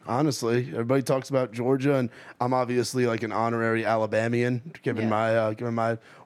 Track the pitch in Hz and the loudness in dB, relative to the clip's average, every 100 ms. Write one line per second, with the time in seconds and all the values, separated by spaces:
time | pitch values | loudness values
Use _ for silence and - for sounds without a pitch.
0 | - 117 151 123 117 120 131 139 117 139 | -4 0 0 0 0 0 0 -4 0 0
1 | 123 135 127 135 127 113 123 135 135 139 | 2 -2 0 -2 -2 -2 0 2 2 2
2 | 120 - - - 123 127 120 123 117 131 | 0 -6 -20 -6 0 0 0 0 0 0
3 | 120 113 113 104 113 117 113 113 107 113 | 0 0 -2 -2 0 0 0 0 2 0
4 | 107 110 113 120 123 123 160 - 131 107 | 2 0 0 0 0 -2 -6 -8 -4 -2
5 | 113 107 113 113 110 107 120 117 113 113 | 0 2 2 2 0 -2 -4 0 0 -2
6 | - - | -8 -14